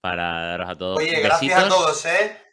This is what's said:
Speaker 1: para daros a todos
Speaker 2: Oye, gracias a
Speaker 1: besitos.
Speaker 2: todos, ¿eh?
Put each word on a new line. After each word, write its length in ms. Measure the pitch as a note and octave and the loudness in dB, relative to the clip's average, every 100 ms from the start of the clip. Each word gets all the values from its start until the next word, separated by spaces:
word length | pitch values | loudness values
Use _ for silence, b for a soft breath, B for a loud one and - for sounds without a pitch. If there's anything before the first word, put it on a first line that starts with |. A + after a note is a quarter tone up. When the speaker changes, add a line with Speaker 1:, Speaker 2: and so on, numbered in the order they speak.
Speaker 1:
para 460 | F#2 F2 F2 E2+ E2+ | -4 -4 -2 -4 -4
daros 220 | F2 F2+ | -6 -6
a 60 | E2+ | -6
todos 220 | F#2 F#2 | -4 -2
Speaker 2:
Oye, 220 | E3 E3 | -2 0
gracias 320 | - E3 C3+ F3+ | 2 2 4 4
a 40 | |
Speaker 1:
besitos. 60 | G3 F#3+ | 4 4
Speaker 2:
todos, 200 | E3 D3 E3 | 2 -2 -2
¿eh? 300 | F3+ G#3+ - _ | 0 0 -4 _